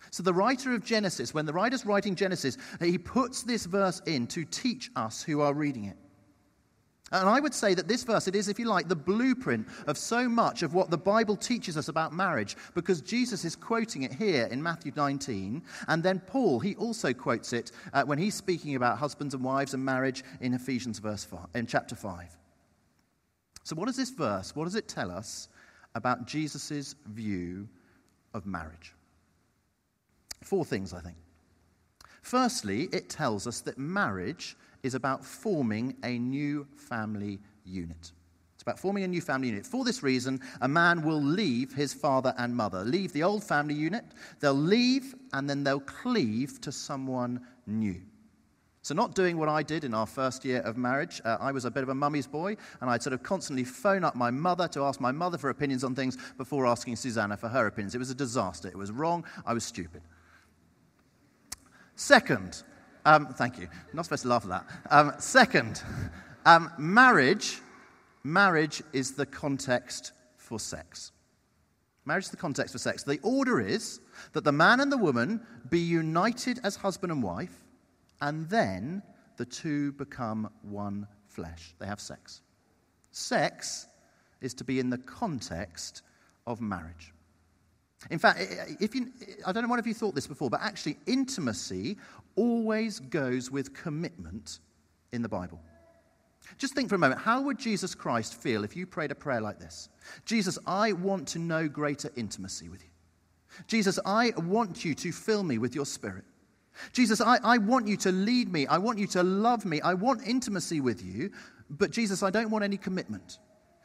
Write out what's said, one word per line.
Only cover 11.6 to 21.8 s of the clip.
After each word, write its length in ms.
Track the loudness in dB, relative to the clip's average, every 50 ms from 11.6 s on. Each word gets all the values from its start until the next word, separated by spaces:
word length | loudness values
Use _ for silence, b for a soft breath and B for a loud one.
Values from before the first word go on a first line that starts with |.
| -4 -4 -4
us 120 | -4 -4 -2
about 240 | -2 -2 -2 -2 -2
marriage, 440 | -2 0 0 0 0 -2 -4 -6 B B B B
because 260 | -4 0 0 0 0
Jesus 440 | 0 -2 0 0 0 0 -2 -4 -6
is 120 | -6 -8
quoting 460 | -6 -4 -2 -2 0 0 -2 -4 -4 -6
it 100 | -4 -4
here 340 | -2 0 2 2 2 2 0
in 120 | -2 -2 -2
Matthew 300 | -2 -4 -4 -6 -6 -2
nineteen, 680 | 0 0 0 0 -2 -4 -4 -4 -4 -4 -4 -6 -8 -8 B B B B B
and 140 | 0 2 2
then 180 | 2 2 0
Paul, 400 | -2 -4 0 2 4 4 4 4
he 160 | 2 0 -2
also 360 | -2 -4 -4 -4 -2 0 -2 -2
quotes 380 | 0 0 -2 -2 -2 -2 -2 -4
it, 200 | -4 -4 -6 B B B B B
uh, 120 | 0 2
when 140 | 2 2 0
he's 160 | 0 -2 -2
speaking 400 | -4 -2 -2 -2 -2 -2 -4 -2
about 240 | 2 2 2 2 2
husbands 360 | -2 -4 -4 -4 -6 -6 -4
and 80 | -4 -2
wives 300 | -2 0 0 0 -2 -2
and 120 | -2 -2
marriage 400 | 0 0 2 0 0 -2 -4 -8 B B B
in 120 | -2 -2 -2
Ephesians 460 | -2 -2 -2 -4 -2 -2 -4 -8 -6
verse 260 | -6 -6 -6 -6 -8
five, 220 | -12 -14 -14 -12 -8 -6
in 120 | -6 -4
chapter 280 | 0 -2 -2